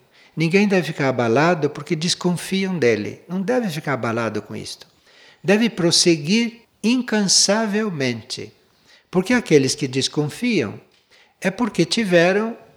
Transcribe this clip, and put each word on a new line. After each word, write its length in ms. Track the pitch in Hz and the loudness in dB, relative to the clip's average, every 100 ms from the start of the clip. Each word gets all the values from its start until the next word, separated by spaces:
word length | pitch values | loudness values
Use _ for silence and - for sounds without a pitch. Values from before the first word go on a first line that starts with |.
| _ _ _ - | _ _ _ -2
Ninguém 320 | 165 190 208 | 2 4 4
deve 200 | 190 151 | 2 0
ficar 220 | 160 139 | -2 -2
abalado 600 | 120 117 123 165 170 143 | 0 2 4 4 2 -2
porque 260 | 139 - 160 | -4 -6 -4
desconfiam 840 | 170 - 180 170 - 190 190 175 | -2 -2 -2 -2 -4 -4 -2 0
dele. 440 | 120 107 104 107 - | 2 2 -2 -10 -8
Não 140 | 185 | -6
deve 280 | 190 254 214 | -2 -2 -2
ficar 240 | 151 151 | -4 -6
abalado 480 | 127 117 113 113 107 | -4 -2 -2 -2 -4
com 140 | - 107 | -8 -12
isto. 320 | 98 - - _ _ _ - _ | -12 -16 -20 _ _ _ -20 _
Deve 260 | 151 214 233 | 0 2 2
prosseguir 920 | - 170 - 175 165 147 220 233 - _ _ | 0 2 4 4 2 2 0 0 -6 _ _
incansavelmente. 1700 | 214 254 247 214 196 - - 208 220 208 220 156 127 113 107 - 104 _ _ _ _ _ - | -2 0 0 0 2 2 2 2 0 -2 -4 -2 -4 -4 -8 -12 -14 _ _ _ _ _ -6
Porque 220 | 180 185 | -2 0
aqueles 420 | 247 - 151 131 - | 0 4 4 4 -2
que 120 | 135 | -4
desconfiam 920 | 131 - 156 147 - 240 196 104 117 _ _ _ _ _ - | -4 -2 -2 -4 -2 -2 0 -2 -8 _ _ _ _ _ -6
é 80 | 190 | -4
porque 360 | 190 226 - 165 | -2 -4 0 0
tiveram 720 | 233 202 175 175 196 226 - - | 0 4 4 6 2 -2 -8 -16